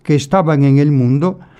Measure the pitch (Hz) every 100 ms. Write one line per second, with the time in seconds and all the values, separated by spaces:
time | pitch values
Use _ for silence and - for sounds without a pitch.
0 | - 147 - 190 160 147 139 139 147 139
1 | 123 139 180 - -